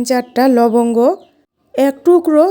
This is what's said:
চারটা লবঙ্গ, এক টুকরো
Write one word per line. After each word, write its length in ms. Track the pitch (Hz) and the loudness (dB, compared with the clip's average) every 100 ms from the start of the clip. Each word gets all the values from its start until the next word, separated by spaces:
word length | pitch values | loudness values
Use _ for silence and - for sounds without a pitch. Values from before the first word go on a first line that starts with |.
| 240 | -4
চারটা 380 | 247 247 233 269 | -4 -4 -2 0
লবঙ্গ, 500 | 240 233 233 240 233 254 392 _ _ _ _ _ - | 2 0 0 -2 0 -2 -2 _ _ _ _ _ -2
এক 200 | 277 269 | -2 -2
টুকরো 400 | 339 349 330 302 359 | 0 2 2 0 0